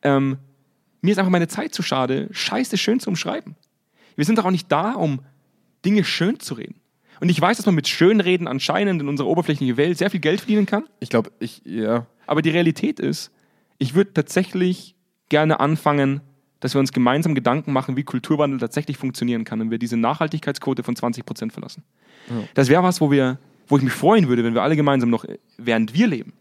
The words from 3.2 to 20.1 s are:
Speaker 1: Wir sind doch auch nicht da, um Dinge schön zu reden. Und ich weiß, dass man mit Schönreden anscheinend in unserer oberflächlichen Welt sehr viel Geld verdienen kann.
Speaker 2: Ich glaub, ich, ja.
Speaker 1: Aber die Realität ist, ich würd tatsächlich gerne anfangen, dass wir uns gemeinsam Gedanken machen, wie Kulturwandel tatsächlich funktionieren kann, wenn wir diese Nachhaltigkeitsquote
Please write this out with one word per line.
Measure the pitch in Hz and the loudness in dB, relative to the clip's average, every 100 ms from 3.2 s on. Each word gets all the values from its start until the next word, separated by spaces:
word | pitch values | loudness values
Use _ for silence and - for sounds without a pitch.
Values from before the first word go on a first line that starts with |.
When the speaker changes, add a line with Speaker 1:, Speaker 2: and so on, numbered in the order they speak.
| 165 285 - - _ _ _ _ _ - | -4 -8 -10 -20 _ _ _ _ _ -4
Speaker 1:
Wir | 151 | 0
sind | 226 | 2
doch | 185 | 2
auch | |
nicht | 185 - | -2 0
da, | 143 196 | 0 0
um | 247 165 131 - _ _ _ _ _ 180 | -2 -2 -2 -8 _ _ _ _ _ 0
Dinge | 208 | 2
schön | 175 - 180 277 | 2 0 -2 -2
zu | - 117 | -8 -12
reden. | - - _ _ _ _ | -12 -16 _ _ _ _
Und | 170 | 0
ich | 156 | 2
weiß, | 175 233 | 2 2
dass | 214 | 2
man | 170 | 2
mit | - | 0
Schönreden | - 180 220 175 180 165 | 4 6 6 2 0 0
anscheinend | 131 - 175 202 180 | -4 -2 0 0 0
in | 143 | -2
unserer | 143 123 | -2 0
oberflächlichen | 165 160 147 135 120 | 0 0 0 0 2
Welt | 151 175 | 0 2
sehr | 190 | -2
viel | 196 | 0
Geld | 151 196 | 0 -2
verdienen | - 214 196 | 0 0 2
kann. | 208 311 _ | -2 -4 _
Speaker 2:
Ich | - | -2
glaub, | 117 107 _ | 0 0 _
ich, | 113 - | -12 -12
ja. | - 98 110 117 120 _ - | -12 -6 -2 -2 -4 _ -4
Speaker 1:
Aber | 147 | 0
die | 160 | 2
Realität | 160 170 - - - | 2 2 0 -4 -2
ist, | 135 156 - _ _ _ _ _ | -4 -4 -10 _ _ _ _ _
ich | 131 151 | 0 2
würd | 202 - | 2 0
tatsächlich | 147 - 185 185 180 185 - _ _ _ _ | 0 -2 -2 -2 -2 -2 -10 _ _ _ _
gerne | 147 156 - | 2 4 2
anfangen, | 143 156 - 147 139 139 - _ _ _ | 2 2 2 2 0 -2 -8 _ _ _
dass | 131 139 | -4 0
wir | |
uns | 135 | 0
gemeinsam | - 123 139 165 139 | 2 2 2 0 0
Gedanken | 120 139 151 | 0 0 0
machen, | 135 127 131 | -4 -2 -6
wie | |
Kulturwandel | 135 127 - 151 143 135 | -4 -8 -2 0 0 0
tatsächlich | 117 - 151 139 | -4 -4 -6 -6
funktionieren | 135 127 120 117 | -6 -4 -2 -2
kann, | 110 110 | -4 -6
wenn | 110 | -4
wir | 113 | -4
diese | 120 117 | -4 0
Nachhaltigkeitsquote | 117 | 0